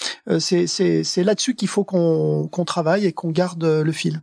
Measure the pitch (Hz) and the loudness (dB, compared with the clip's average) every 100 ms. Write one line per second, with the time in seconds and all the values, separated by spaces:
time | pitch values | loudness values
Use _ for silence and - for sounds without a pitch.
0 | - - - 165 - 175 170 - 180 165 | -10 -8 -2 -2 0 0 0 0 2 2
1 | 160 - 180 208 - 247 196 - 196 190 | 0 0 0 0 -2 -2 -2 -2 0 2
2 | 170 160 151 151 151 - 170 - 156 190 | 2 2 2 0 -2 -4 -4 -2 2 2
3 | 196 - 170 156 180 170 160 156 156 156 | 2 -2 -2 0 -2 0 0 2 0 0
4 | 170 156 | -2 -4